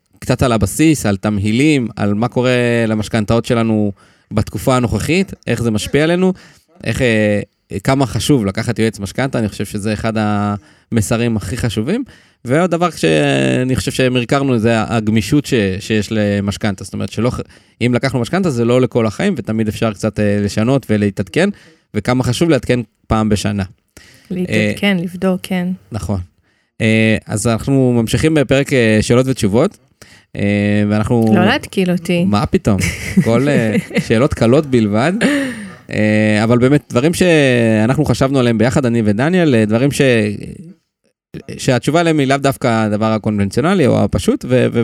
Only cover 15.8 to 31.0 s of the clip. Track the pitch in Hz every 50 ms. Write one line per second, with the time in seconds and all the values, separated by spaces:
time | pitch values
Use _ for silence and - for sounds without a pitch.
15.8 | - - 113 107 98 - 113 110 104 101 101 101 98 101 98 - - 107 95 -
16.8 | 101 - - 104 104 98 - 110 110 123 - - - - - - _ _ _ -
17.8 | 117 123 123 117 - 127 120 127 117 - - 185 196 175 131 117 117 117 120 127
18.8 | 127 - - 127 113 110 - - - 104 131 - 101 - 110 110 113 107 104 -
19.8 | 117 113 101 - - 110 - - 104 104 101 104 101 101 - - 110 120 139 135
20.8 | - - 107 104 104 101 95 - 98 - - 147 180 208 202 - - - _ _
21.8 | _ _ - 107 - - 123 127 123 120 117 - 170 170 151 120 - - 123 123
22.8 | 113 - _ _ _ - 110 110 110 107 104 101 - 104 104 101 95 92 - _
23.8 | _ _ _ - - - - - _ - 185 180 180 - - - - 104 - -
24.8 | - 202 196 175 175 180 180 180 185 190 185 180 - - 185 180 180 185 185 -
25.8 | _ - - 104 - - 104 92 87 - _ _ _ _ _ _ _ _ _ -
26.8 | 113 110 110 113 110 110 110 - - - 113 104 101 120 113 107 - - 139 135
27.8 | 131 127 123 117 113 104 - - 135 160 160 147 135 - 135 135 139 - 143 127
28.8 | 117 110 107 107 101 - 117 123 131 131 127 - - 98 95 120 156 202 - -
29.8 | _ _ _ _ - - - - _ _ - 104 101 101 101 104 104 104 104 104
30.8 | 104 104 104 107